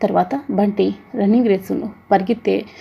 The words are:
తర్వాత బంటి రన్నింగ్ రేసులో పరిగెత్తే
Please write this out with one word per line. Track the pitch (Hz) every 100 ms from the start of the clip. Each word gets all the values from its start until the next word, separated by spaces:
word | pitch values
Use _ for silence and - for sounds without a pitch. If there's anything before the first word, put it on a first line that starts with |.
తర్వాత | 196 180 185 277 -
బంటి | 196 208 202 190 196 - 233
రన్నింగ్ | 202 233 233
రేసులో | 190 185 185 202 - -
పరిగెత్తే | 196 190 - - 190 214 -